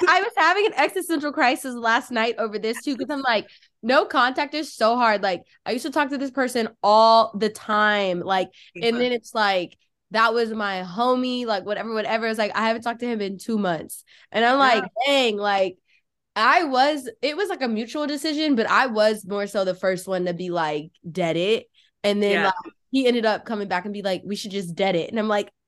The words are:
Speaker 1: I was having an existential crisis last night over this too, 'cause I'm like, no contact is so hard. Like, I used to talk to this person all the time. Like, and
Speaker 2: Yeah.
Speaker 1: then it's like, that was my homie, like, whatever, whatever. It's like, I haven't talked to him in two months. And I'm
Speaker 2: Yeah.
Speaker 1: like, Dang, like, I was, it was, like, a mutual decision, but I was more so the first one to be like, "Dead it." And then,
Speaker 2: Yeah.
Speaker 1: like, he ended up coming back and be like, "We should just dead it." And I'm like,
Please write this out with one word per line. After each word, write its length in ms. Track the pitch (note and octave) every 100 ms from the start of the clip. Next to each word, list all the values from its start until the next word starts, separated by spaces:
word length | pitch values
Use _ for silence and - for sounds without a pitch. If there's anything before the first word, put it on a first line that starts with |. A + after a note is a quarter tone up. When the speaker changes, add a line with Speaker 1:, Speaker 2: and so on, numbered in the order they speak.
| F4
Speaker 1:
I 140 | F4+
was 100 | G4+ -
having 300 | E4 F#4 G#4+
an 80 |
existential 580 | - D4+ F#4+ - D#4+ D4
crisis 440 | C#4+ C4 C#4+ C4+ A#3+
last 340 | A3+ A#3 B3
night 240 | A#3+ A3+ A3
over 180 | A3 G#3
this 240 | G#3+ A#3
too, 120 | - B3
'cause 100 | B3
I'm 120 | C#4+
like, 280 | C4+ A3 - - _ _
no 220 | A3+ C4+ G4
contact 480 | D4+ B3 C4+ D4 D4+
is 180 | D#4
so 220 | - A3 A#3+
hard. 260 | A#3 G#3
Like, 220 | G3 F3+ - _ -
I 60 |
used 120 | A#3+ D#4
to 60 |
talk 180 | D#4 C#4
to 80 | C#4
this 140 | C#4
person 380 | B3+ B3+ A#3+ A3+ -
all 500 | G3+ G#3+ A3+ A3+ A3 G3+
the 120 | G#3+
time. 680 | G#3+ - G#3+ G#3+ G#3 G3 F3+
Like, 280 | F3 F#3+ F3+ - - F3
and 180 | A3+ A#3
Speaker 2:
Yeah. 0 |
Speaker 1:
then 120 | B3
it's 240 | A#3+ A3+ A3+
like, 420 | G#3 F#3+ E3+ _ _ _ _
that 220 | A3 A3+
was 180 | A#3 A3+
my 320 | G#3+ G3+ F#3+
homie, 640 | F#3 F3 B3 B3+ B3+ B3 A#3+
like, 200 | G#3 F#3
whatever, 280 | G#3 G#3+
whatever. 340 | A3 G3+ A3 A3+
It's 120 | A3
like, 160 | G#3 -
I 120 | A3+
haven't 140 | A3+
talked 180 | A#3 A#3
to 60 | A#3+
him 140 | A3+
in 160 | G3+ F#3+
two 200 | - A3
months. 460 | F#3+ E3 - - - _ _
And 120 | G#3
I'm 140 | A#3 C4+
Speaker 2:
Yeah. 240 | C4+ A#3
Speaker 1:
like, 100 | F#3 - C4+
Dang, 320 | C#4 B3 G#3
like, 400 | G3+ G3 F#3+ F#3 _ _ _ _ _ -
I 280 | A3+ D#4
was, 460 | E4 B3+ C#4 D4+ B3+ -
it 140 | C4+ D4+
was, 140 | G4
like, 120 | E4
a 60 | C4
mutual 400 | G#3+ A3+ D#4 D4
decision, 480 | C#4+ D#4 D4 D#4 B3+
but 100 | G#3
I 180 | G3 B3+
was 380 | G#3+ G#3+ G#3+ F#3
more 200 | G3+ G3+
so 180 | G#3 F#3+
the 100 | F3+
first 320 | F#3+ F#3 F3+
one 180 | F#3 F3+
to 80 |
be 160 | F3 F3+
like, 420 | E3+ D#3 D3+ D#3 _ F3
"Dead 260 | E3 E3+ D#3+
it." 280 | F3+ A3 - _ _ _
And 180 | G3+ G3+
then, 100 | G3+
Speaker 2:
Yeah. 120 | F#3 F#3+
Speaker 1:
like, 80 | F#3 - - _
he 140 | C4 B3+
ended 180 | A#3+ A3
up 200 | G3+ -
coming 220 | A3 G3
back 180 | F3+ G3
and 80 |
be 80 | G3+
like, 200 | G3 F#3 -
"We 100 | G3+
should 160 | A3
just 220 | G3 F3 E3
dead 200 | G3 -
it." 140 | -
And 100 | A3+
I'm 80 | G#3+
like, 240 | G#3 G3+ -